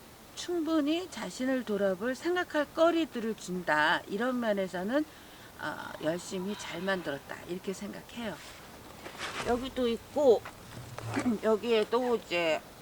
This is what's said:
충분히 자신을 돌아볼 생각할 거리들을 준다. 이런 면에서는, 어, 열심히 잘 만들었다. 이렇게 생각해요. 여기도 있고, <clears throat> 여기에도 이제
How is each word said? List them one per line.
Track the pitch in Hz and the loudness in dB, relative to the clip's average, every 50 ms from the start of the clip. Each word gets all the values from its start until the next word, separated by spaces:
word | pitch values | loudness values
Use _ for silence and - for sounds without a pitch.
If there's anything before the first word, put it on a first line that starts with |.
| - - - - - - - | -20 -20 -20 -20 -20 -16 -14
충분히 | - - - 349 339 302 320 320 311 277 294 320 339 381 330 | -10 -4 -2 -2 0 2 2 4 4 4 4 2 0 -2 -4
자신을 | - 220 214 185 - - 254 269 262 254 220 | -8 -8 -8 -6 -4 -2 0 0 0 0 0
돌아볼 | 214 208 196 202 196 190 175 214 254 262 | 0 0 2 2 2 2 2 0 -2 -2
생각할 | - - 330 359 359 339 - - 302 285 - - | -2 0 0 2 2 0 0 0 0 0 0 2
거리들을 | 320 330 339 330 330 320 - - 240 208 226 208 | 4 6 6 6 4 2 0 -2 -2 -2 -2 -4
준다. | - - - 180 180 170 - 151 151 151 160 170 147 - - | -4 -6 -4 -4 -2 0 2 4 6 6 6 4 2 0 -2
이런 | 190 202 240 254 254 247 | -4 -2 0 0 0 0
면에서는, | 233 220 208 196 190 185 - 175 185 208 262 302 311 - - - - - - - - - - - | 0 2 2 2 0 -2 -2 -4 -2 0 0 0 0 -2 -6 -18 -20 -18 -18 -18 -18 -18 -12 -8
어, | - 151 - - - - - - - | -8 -6 -6 -6 -8 -10 -8 -4 -2
열심히 | 156 170 175 - - 208 185 180 202 208 - | -2 -2 -2 -4 -6 -6 -4 -4 -4 -4 -6
잘 | - - 160 170 | -8 -8 -8 -4
만들었다. | 190 196 196 185 165 160 139 - - - - - - - | -2 0 0 0 -2 -4 -6 -6 -6 -10 -12 -10 -8 -8
이렇게 | 175 185 - 202 190 | -8 -6 -6 -6 -6
생각해요. | - 208 196 - - - - - 233 233 208 160 - - - - - - - - - - - - - - - - - - - - - - - | -6 -8 -10 -10 -10 -12 -12 -10 -8 -8 -8 -8 -8 -12 -14 -16 -16 -16 -18 -18 -18 -18 -18 -16 -14 -14 -14 -12 -10 -10 -8 -6 -4 0 0
여기도 | 240 240 262 262 - 262 254 233 | 0 0 0 -2 0 2 2 2
있고, | 233 - - - - 277 294 262 202 170 - - - - - - - - - - - - - - - | 2 0 -4 -2 2 6 8 8 8 8 6 -2 -14 -14 -16 -14 -14 -14 -12 -12 -12 -10 -8 -4 -2
<clears throat> | 285 - 254 214 185 - | 0 2 2 2 2 4
여기에도 | 220 220 196 202 240 226 214 208 - 226 240 254 247 233 220 | 4 4 4 4 4 4 4 4 4 2 2 2 2 0 0
이제 | - - 175 175 170 160 151 - - - - - | 0 0 0 2 4 4 2 2 0 -6 -16 -18